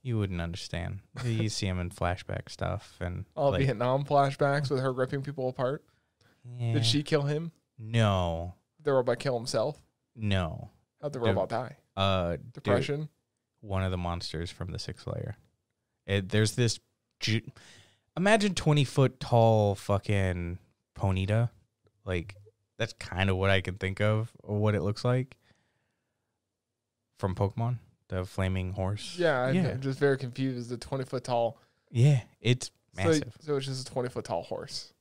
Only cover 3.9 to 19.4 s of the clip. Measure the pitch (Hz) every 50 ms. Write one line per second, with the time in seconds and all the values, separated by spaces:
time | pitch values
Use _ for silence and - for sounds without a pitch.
3.9 | 131 139 143 139 147 143 139 139 139 - 151 143 139 147 147 131 143 131 131 135
4.9 | 127 127 143 131 143 139 135 143 139 - 127 127 127 - 131 123 143 156 _ _
5.9 | _ _ _ _ _ _ _ _ _ _ _ 123 123 123 120 117 113 113 113 113
6.9 | 120 147 147 - 160 147 143 143 147 151 165 170 _ _ _ _ _ - 110 110
7.9 | 113 117 113 104 98 92 90 85 82 82 85 90 90 _ _ _ _ _ - 147
8.9 | 139 131 123 127 120 120 - 143 123 117 117 123 - 113 110 143 156 - - _
9.9 | _ _ _ _ _ - 107 104 98 95 90 80 - - - - _ _ _ _
10.9 | _ _ - 147 147 131 117 107 95 98 95 - 113 113 127 - 143 _ _ _
11.9 | _ 98 98 98 95 92 87 85 87 - - - - - - - 123 120 131 131
12.9 | 143 147 156 147 _ _ _ _ _ _ _ _ _ _ - 104 98 95 95 92
13.9 | 92 90 87 87 87 87 - - - 78 85 87 - - - 95 90 90 - -
14.9 | - - - - - - - - 107 _ _ _ _ _ _ _ _ _ _ _
15.9 | _ _ _ - 98 101 95 90 104 107 110 107 - - 123 113 - - _ _
16.9 | _ _ _ _ _ _ - - 110 113 - - - - - - - - - _
17.9 | _ _ _ _ _ 160 180 202 220 220 202 208 175 - - 156 147 147 139 -
18.9 | - 143 135 127 - _ - - 123 117